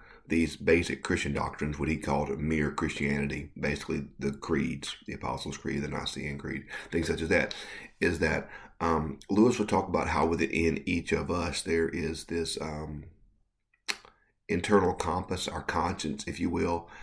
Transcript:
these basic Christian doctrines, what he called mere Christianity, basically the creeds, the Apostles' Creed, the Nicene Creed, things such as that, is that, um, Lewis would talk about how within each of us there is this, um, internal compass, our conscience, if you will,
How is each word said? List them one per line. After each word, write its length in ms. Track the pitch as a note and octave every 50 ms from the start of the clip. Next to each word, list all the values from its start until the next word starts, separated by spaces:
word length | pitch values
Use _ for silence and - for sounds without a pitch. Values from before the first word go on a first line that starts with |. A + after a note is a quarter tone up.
| - - - - - -
these 260 | E2 E2 E2 D2+ -
basic 480 | - - E2+ E2+ F2 E2+ - C#2 - -
Christian 300 | - F2+ - - D2 C#2+
doctrines, 440 | D#2 D2+ D2 - - D2+ D2+ D2
what 120 | D2+ C#2+ D2+
he 80 | D#2
called 420 | D2 - - C#2 C#2+ D2 C#2+ C#2 -
mere 320 | D2 D#2 D#2+ D#2 D2 C#2+
Christianity, 800 | - - D#2 D2+ - - C#2+ C#2+ C#2+ C#2+ C#2+ C#2+ C#2+ D2 C#2+ D2+ - -
basically 460 | C#2+ C#2+ D2 - - - D#2 D2+ C#2 - -
the 140 | - - -
creeds, 640 | - - - E2+ E2 D2 C2+ - C#2 C#2 - - - - -
the 60 | - C#2+
Apostles' 440 | C#2 C2 B1+ C2 - - D2 C#2
Creed, 260 | - - C2+ C#2 C#2+ D2
the 60 | C#2+
Nicene 480 | C#2+ - - - - C#2+ C#2 D2 C#2
Creed, 260 | C#2 - C#2+ - C#2+ - - - - - -
things 180 | - E2+ D#2
such 140 | - D#2+ -
as 60 | E2
that, 260 | D#2+ F#2 D#2+ B1+ - - - - - - - - - - -
is 200 | - F2 E2+ D#2+
that, 300 | E2+ D#2 D#2 D2+ - - - - - - - -
um, 400 | E2+ E2+ E2 D#2 D#2 D#2+ - - - -
Lewis 300 | G2 G#2 A2+ B2 A#2 -
would 80 | G#2
talk 220 | - G2+ F#2+ F#2 F2+
about 180 | F2 E2 -
how 180 | D#2+ D#2+ D2 D#2+
within 560 | E2 E2+ E2 E2 - - D#2+ E2 D#2+ D2+ - -
each 260 | F2+ F2 E2+ - -
of 180 | - D#2 D2 D2+
us 320 | F2 F2 E2+ E2 D2 - -
there 260 | E2 E2 E2 E2 -
is 360 | - E2+ D2 D#2 E2 - -
this, 320 | - E2+ E2+ E2 - - -
um, 420 | D2+ D#2 D2+ D2+ D#2 D#2 D2+ C#2+ - - - _ - - _ _ _ _ _ _ _ _ _ _ _ - - - - - - _ _ _ _ _ _
internal 460 | - E2+ F2 F2+ G#2+ G#2 G2+ F#2 F2+ E2
compass, 560 | - - E2+ E2 F#2 - - F#2 F2 - -
our 140 | E2 D2+ -
conscience, 600 | - - E2 E2 F2 F#2+ - - D2+ C#2+ - -
if 120 | F2 - -
you 100 | F2 E2+
will, 400 | E2 F2 F#2 E2+ F2 E2+ - - - -